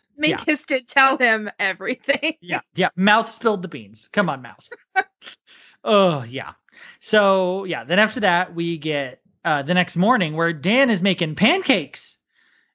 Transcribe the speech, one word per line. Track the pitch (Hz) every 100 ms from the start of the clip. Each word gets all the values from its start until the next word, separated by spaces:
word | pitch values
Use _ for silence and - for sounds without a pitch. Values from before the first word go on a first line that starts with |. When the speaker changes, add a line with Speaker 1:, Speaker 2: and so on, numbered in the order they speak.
| _
Speaker 1:
<laughs> | 285
Minkus | 302 - -
Speaker 2:
Yeah. | 302 -
Speaker 1:
did | 262 240
tell | 277 269 302
him | 240 220 208 -
everything. | 196 180 196 254 - 294 320 -
Speaker 2:
Yeah. | 175 175 - 165
Yeah. | 175 175
Mouth | 202 220 220
spilled | - 233 202
the | 170
beans. | 135 101 110 -
Come | 208 175
on, | 135
Mouth. | 120 - _ 466 _ 381
<laughs> | - _ - - _ - _ _
Oh, | - 208 185 147
yeah. | 117 131 71 - _ - - -
So, | - 214 196 190 180 190 190
yeah. | 135
Then | 120 185
after | 214 240
that, | 202 175 180 170
we | 170 160
get, | 156 147 131 - _ _
uh, | 170 143
the | 139 180
next | 175 170
morning | 202 247 156 156
where | 165
Dan | 156 165 247 269
is | 190
making | 196 180 156 151
pancakes | 220 381 359 202 139 - - - _ _ _ _ _